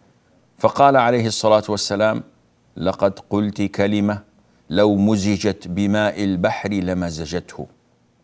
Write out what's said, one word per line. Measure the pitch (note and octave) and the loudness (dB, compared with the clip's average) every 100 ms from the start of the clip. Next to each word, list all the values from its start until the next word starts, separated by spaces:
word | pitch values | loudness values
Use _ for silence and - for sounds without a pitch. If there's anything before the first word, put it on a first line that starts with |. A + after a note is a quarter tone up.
| _ _ _ _ _ _ | _ _ _ _ _ _
فقال | - - C#3 C3+ | 0 4 4 6
عليه | A#2+ A#2+ A2+ | 4 2 0
الصلاة | G#2 A2 G#2+ G2+ | 0 4 4 2
والسلام: | G#2 - G2+ G#2+ A#2 - _ _ _ _ - | -4 -4 0 0 -2 -8 _ _ _ _ -4
"لقد | F2 F#2 G2 F#2 - | -4 0 0 -2 -4
قلت | G#2 G#2 G2+ | -2 -2 -2
كلمة | G2+ - G2+ G#2 G2+ G#2 - _ _ _ - | -4 -2 0 2 0 -2 -8 _ _ _ -4
لو | E2 G#2 G2+ | 2 4 4
مزجت | G2+ A2 G2 G2 G#2+ F#2+ F2 | 2 2 0 -2 -2 -4 -6
بماء | F2 G2+ G#2 G#2 E2 G2+ | -4 -2 0 -2 -2 -2
البحر | F2+ G2+ - G2 | 0 -2 -2 -4
لمزجته"، | G2+ F2+ F2+ F2 D#2+ D#2 F2 - - - _ _ _ _ _ | -4 -2 -4 -4 -6 -8 -8 -10 -14 -16 _ _ _ _ _